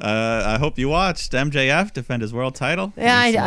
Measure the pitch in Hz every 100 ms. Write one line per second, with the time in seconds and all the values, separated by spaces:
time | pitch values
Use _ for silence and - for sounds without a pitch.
0 | 113 110 113 113 101 110 147 - 131 165
1 | 190 165 - 123 143 143 131 151 202 151
2 | 120 123 107 117 131 127 131 170 190 -
3 | 233 247 240 226